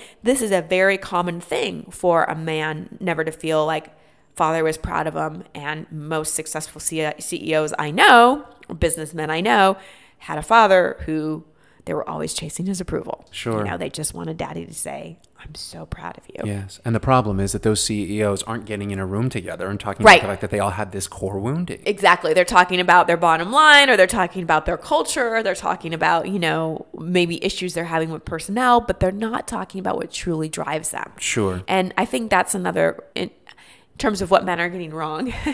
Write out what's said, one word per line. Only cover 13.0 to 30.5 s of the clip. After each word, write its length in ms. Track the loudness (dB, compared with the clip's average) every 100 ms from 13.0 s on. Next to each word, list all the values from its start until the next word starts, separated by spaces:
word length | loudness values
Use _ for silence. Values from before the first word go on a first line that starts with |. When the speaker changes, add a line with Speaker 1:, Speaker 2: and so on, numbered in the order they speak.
| -6 -12 _
Speaker 2:
Sure. 260 | -8 -4 -2
Speaker 1:
You 60 | -2
know, 60 | -4
they 140 | -6
just 240 | -6 -6
wanted 220 | -4 -8 -8
daddy 280 | -8 -10
to 80 | -10
say, 460 | -10 -10 -10 -14 -18 _ _
"I'm 120 | -18
so 300 | -14 -14 -14 -12
proud 300 | -12 -12 -14
of 60 | -16
you." 200 | -8 -6
Speaker 2:
Yes. 280 | -6 -8 -8
And 100 | -2
the 60 | 0
problem 400 | 4 2 2 0
is 120 | -2
that 100 | 0
those 180 | 0 0
C 360 | 0 -2 -2 0
E 40 |
Os 200 | 0 0
aren't 200 | -4 -8 -8
getting 260 | -6 -4
in 60 | -4
a 60 |
room 240 | -2 -2 -2
together 400 | -2 -8 -6 -6
and 120 | -4
talking 260 | -6 2 6
Speaker 1:
Right. 120 | 6
Speaker 2:
about 60 | 4
the 60 |
fact 80 | -4
that 80 | -4
they 100 | -2
all 100 | -2
had 220 | -2 -6
this 160 | -8 -10
core 300 | -8 -8 -6
wounding. 400 | -4 -4 -6 -6
Speaker 1:
Exactly. 480 | -6 2 4 4 4
They're 120 | 2
talking 360 | 6 6 6 4
about 280 | 6 6 6
their 80 | 4
bottom 320 | 4 2 2
line, 400 | 6 8 10 8
or 60 | 6
they're 100 | 6
talking 360 | 4 -2 -2
about 220 | 0 0 0
their 120 | -6
culture, 560 | 0 0 0 -2 -2 0
or 60 |
they're 120 | -2
talking 380 | -2 -4 -4 -6
about, 360 | 0 2 2 0
you 100 | -2
know, 480 | 0 0 -2 -6 -10 -12
maybe 460 | -2 2 2 0
issues 300 | -4 -4 -4
they're 100 | -4
having 260 | -2 -2 -2
with 140 | -6
personnel, 560 | -8 -8 -4 0 4 4
but 200 | 2 0
they're 100 | -2
not 380 | 0 -4 -6 -6
talking 320 | -8 -8 -6
about 160 | -4 -4
what 140 | -6
truly 360 | -6 -4 -4
drives 420 | -4